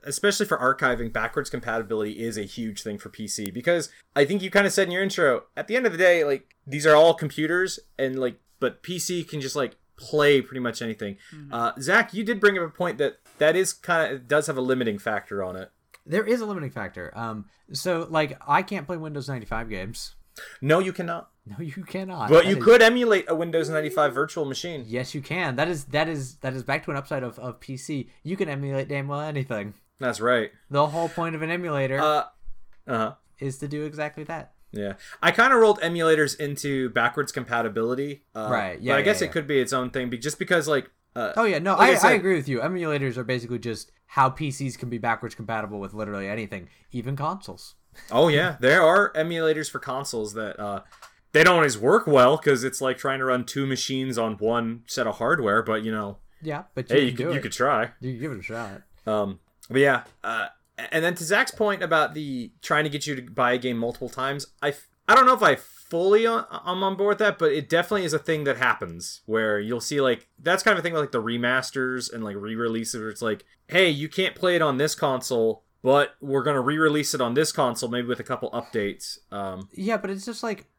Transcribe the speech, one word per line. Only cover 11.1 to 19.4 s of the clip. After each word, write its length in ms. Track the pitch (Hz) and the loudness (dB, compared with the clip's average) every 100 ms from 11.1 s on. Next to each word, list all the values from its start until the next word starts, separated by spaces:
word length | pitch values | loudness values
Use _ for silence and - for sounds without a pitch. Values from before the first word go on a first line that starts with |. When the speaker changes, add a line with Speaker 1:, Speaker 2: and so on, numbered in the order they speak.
| 98 - | -10 -16
Speaker 2:
Mm-hmm. 180 | 156 143 | -18 -10
Speaker 1:
Uh, 200 | 117 117 - | -4 -2 -4
Zach, 360 | 135 208 226 | 2 2 2
you 100 | 190 | -4
did 160 | 214 220 | -4 4
bring 160 | 202 190 | 4 4
up 80 | |
a 60 | 165 | -6
point 260 | - 180 131 | -4 -4 0
that, 200 | 139 - _ _ | -2 -2 _ _
that 180 | 151 | 2
is 200 | 170 185 | 4 0
kinda, 440 | - - 165 156 135 | -4 -2 0 0 -4
does 280 | 120 147 151 | 0 0 2
have 100 | 135 | -2
a 60 | |
limiting 360 | 127 127 117 101 | 0 2 0 -2
factor 440 | 113 104 - 101 | -4 -6 -6 -6
on 120 | 92 92 | -6 -8
it. 140 | 95 _ _ _ - | -14 _ _ _ -4
Speaker 3:
There 180 | 170 | -4
is 160 | 208 240 | 0 -2
a 60 | 214 | -2
limiting 240 | 196 139 | -8 -8
factor. 420 | 123 98 92 87 | -10 -12 -10 -14
Um, 320 | - 117 107 104 _ _ | -10 -10 -10 -14 _ _
so, 340 | - 180 170 165 | -8 -4 -2 -2
like, 300 | 160 151 131 - | -2 -2 -6 0
I 140 | 147 | 0
can't 240 | 196 196 143 | 0 -8 -8
play 100 | 170 | -10
Windows 320 | 156 147 135 | -8 -10 -8
ninety-five 400 | 131 | -8